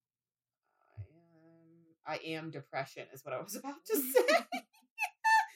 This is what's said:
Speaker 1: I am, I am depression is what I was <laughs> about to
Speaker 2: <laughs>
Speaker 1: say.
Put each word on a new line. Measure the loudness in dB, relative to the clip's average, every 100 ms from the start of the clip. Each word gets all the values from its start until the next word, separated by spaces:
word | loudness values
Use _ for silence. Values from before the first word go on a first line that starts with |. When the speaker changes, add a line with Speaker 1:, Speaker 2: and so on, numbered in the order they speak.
| _ _ _ _ _ _ _ _ _
Speaker 1:
I | -20
am, | -20 _ _ _ _ _ _ _ _ _ -6
I | -6 -4 -6
am | -6
depression | -10 -8 -6 -6 -10 -16
is | -14 -8
what |
I | -6
was | -6 -10
<laughs> |
about | -10 -10 -2
to | -2
Speaker 2:
<laughs> |
Speaker 1:
say. | 4 4 6 4 2 -8 -10 _ _ -8 -8 -2 4 4 4